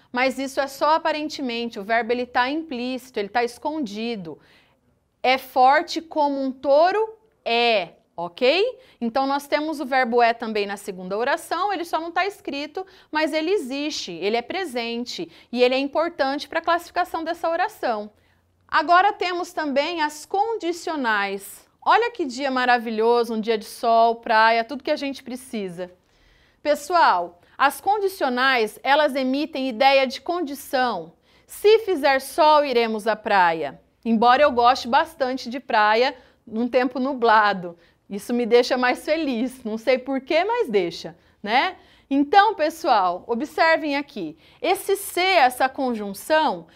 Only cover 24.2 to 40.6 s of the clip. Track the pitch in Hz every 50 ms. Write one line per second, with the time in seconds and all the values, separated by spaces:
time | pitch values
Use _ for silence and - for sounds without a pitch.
24.2 | - - 226 220 220 226 233 226 226 233 294 262 - 330 302 - 285 277 269 -
25.2 | - 233 247 254 - - - 220 196 185 170 175 180 180 - _ _ _ _ _
26.2 | _ _ _ _ _ _ _ _ - 302 294 294 - - 359 339 311 247 202 180
27.2 | 175 175 - _ _ _ _ - 262 277 277 - - 381 415 427 392 381 392 -
28.2 | 330 262 247 247 262 269 262 247 220 214 - - - 262 277 302 302 294 254 277
29.2 | 262 254 262 277 302 302 - 277 262 262 226 214 269 269 277 269 269 254 262 -
30.2 | - - 339 359 339 269 285 262 - - - 254 254 240 214 175 160 165 - _
31.2 | _ _ _ _ _ _ - - - 415 440 440 440 381 370 285 269 285 269 269
32.2 | 262 - - - 311 302 302 294 294 285 247 233 233 226 220 214 196 226 214 214
33.2 | - 226 208 196 180 170 165 165 147 139 131 - _ _ _ _ - 233 226 220
34.2 | 233 240 247 262 294 294 254 240 233 240 262 247 - 240 247 285 330 320 - -
35.2 | 262 247 262 262 - 240 226 277 - - 240 220 208 208 220 226 247 277 294 -
36.2 | - _ _ _ _ - 214 220 240 240 240 254 247 269 - 285 254 269 294 254
37.2 | 233 226 214 220 208 208 196 185 175 175 170 - _ _ _ _ _ - 196 202
38.2 | - - 240 240 240 214 240 240 247 - 269 254 247 247 262 - - 339 302 330
39.2 | 320 277 247 220 254 247 - - - 214 214 220 - 277 254 254 262 277 269 269
40.2 | 269 - 339 320 359 415 466 494